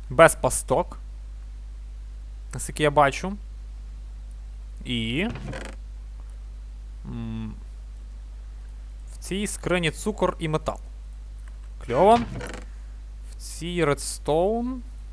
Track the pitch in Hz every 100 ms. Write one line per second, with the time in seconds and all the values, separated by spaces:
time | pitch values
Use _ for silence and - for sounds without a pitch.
0 | - 127 160 - 127 - - 135 - -
1 | - - - - - - - - - -
2 | - - - - - 120 - 139 151 143
3 | 139 - 190 202 - - - - - -
4 | - - - - - - - - 131 120
5 | 113 135 220 - - - - - - -
6 | - - - - - - - - - -
7 | 135 120 113 113 110 104 - - - -
8 | - - - - - - - - - -
9 | - - - 190 208 - - 180 160 -
10 | 214 208 180 - 160 156 - 98 - -
11 | - - - - - - - - - 123
12 | 196 240 233 - - - - - - -
13 | - - - - - - 165 175 151 139
14 | - - - 156 190 226 247 262 - -
15 | -